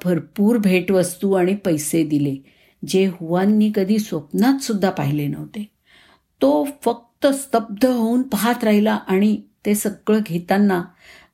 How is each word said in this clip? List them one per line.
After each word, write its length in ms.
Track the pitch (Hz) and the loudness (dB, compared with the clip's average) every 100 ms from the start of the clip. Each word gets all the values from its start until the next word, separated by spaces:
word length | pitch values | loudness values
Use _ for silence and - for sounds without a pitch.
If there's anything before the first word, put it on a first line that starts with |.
भरपूर 540 | 180 170 - - 208 240 | -2 -2 -4 0 2 2
भेटवस्तू 760 | 196 185 180 190 175 - 196 | 2 2 2 0 0 -2 0
आणि 220 | 190 180 202 | 2 2 0
पैसे 480 | 185 156 - 165 | -2 -2 -2 -2
दिले, 320 | 151 147 143 135 - _ _ _ 147 | 0 0 -2 -4 -12 _ _ _ -4
जे 180 | 190 196 | 0 0
हुआननी 680 | 175 165 175 196 214 214 214 | -2 -4 0 2 2 2 0
कधी 240 | 190 214 | 0 0
स्वप्नात 640 | 214 165 - 185 240 269 | -2 -8 -6 0 2 2
सुद्धा 260 | 269 202 185 | -2 -2 -2
पाहिले 380 | 180 143 147 147 | -2 -2 -2 -4
नव्हते. 440 | 151 151 214 208 _ _ _ _ _ _ _ | -6 -10 -12 -14 _ _ _ _ _ _ _
तो 260 | 269 294 277 - | 0 2 -2 -4
फक्त 460 | 240 233 _ _ 285 | -4 -6 _ _ 0
स्तब्ध 580 | 269 - 226 220 202 254 | 0 -2 -2 -2 0 0
होऊन 360 | 247 220 247 | 2 0 0
पाहत 420 | 262 214 233 240 | -2 -2 0 0
राहिला 300 | 214 208 214 | 2 4 2
आणि 480 | 208 - 190 214 214 - _ 208 | 0 0 2 2 0 -6 _ -2
ते 100 | 208 | -2
सगळं 440 | 208 196 - 214 208 | -2 -6 0 0 0
घेताना 560 | 170 175 196 202 180 180 _ - - _ | -6 0 2 2 2 -4 _ -20 -20 _